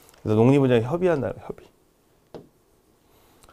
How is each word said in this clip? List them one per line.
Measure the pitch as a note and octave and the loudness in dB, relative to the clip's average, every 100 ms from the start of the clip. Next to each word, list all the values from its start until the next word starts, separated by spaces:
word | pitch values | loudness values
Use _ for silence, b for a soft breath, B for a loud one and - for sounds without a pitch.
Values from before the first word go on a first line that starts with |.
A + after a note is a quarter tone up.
| b b | b b
그래서 | G#2 G#2+ | -2 2
농림부장이 | A#2+ C#3+ C3+ A#2+ | 4 4 2 0
협의한다는 | A#2+ E3+ F3+ D3+ G#2+ - | 0 -2 -2 -2 -4 -8
거예요. | - | -14
협의. | - - _ _ _ _ _ _ - - _ _ _ _ _ _ b b b b | -18 -20 _ _ _ _ _ _ -20 -20 _ _ _ _ _ _ b b b b